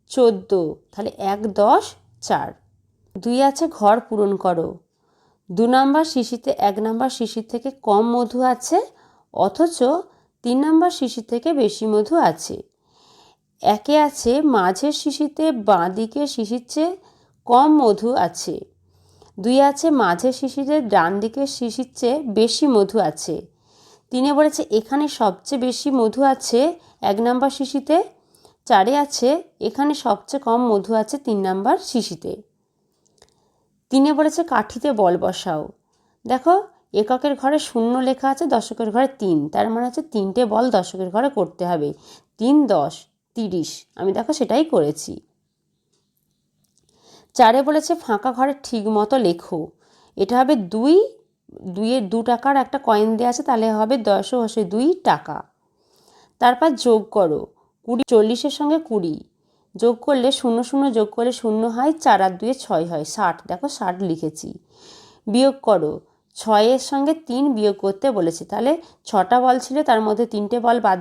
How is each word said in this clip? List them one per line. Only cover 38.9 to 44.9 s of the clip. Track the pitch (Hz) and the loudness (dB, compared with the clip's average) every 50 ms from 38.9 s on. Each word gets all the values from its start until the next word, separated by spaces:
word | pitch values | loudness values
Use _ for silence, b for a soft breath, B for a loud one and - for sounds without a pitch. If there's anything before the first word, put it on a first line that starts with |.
ঘরে | 202 240 269 269 269 - | 0 0 0 0 -2 -4
তিন, | 214 190 170 151 143 151 | -2 0 0 0 -2 -2
তার | - - 208 220 | -2 -2 0 0
মানে | 226 233 240 | -2 -4 -4
হচ্ছে | 247 247 - 311 | -4 -6 -8 -8
তিনটে | - - 214 196 190 185 240 254 | -6 -4 -4 -4 -2 -2 -2 -2
বল | 214 208 220 240 254 | 0 0 0 0 2
দশকের | 214 190 180 - - 185 190 180 | 2 0 0 -2 -6 -8 -8 -4
ঘরে | 175 214 254 285 | -2 -2 -2 0
করতে | 277 - 143 151 - - 180 | -2 -2 -4 -4 -4 -6 -4
হবে। | 175 175 160 147 147 - b b b b b b b _ - | -2 -2 -2 -2 -4 -6 b b b b b b b _ -4
তিন | 220 254 285 302 285 | 0 2 4 4 4
দশ | 220 196 160 139 147 - - - _ _ _ _ _ _ | 4 2 2 0 -2 -4 -10 -18 _ _ _ _ _ _
তিরিশ, | 233 226 196 170 180 151 - - - - _ _ | -8 -6 -4 -4 -4 -6 -6 -8 -14 -20 _ _
আমি | - - 196 190 | -6 -4 -2 -2
দেখো | - 233 226 302 | -2 -2 -4 -2
সেটাই | - 254 - 208 269 320 | -2 -2 0 0 0 0
করেছি। | 320 - 196 147 147 | 2 2 2 2 0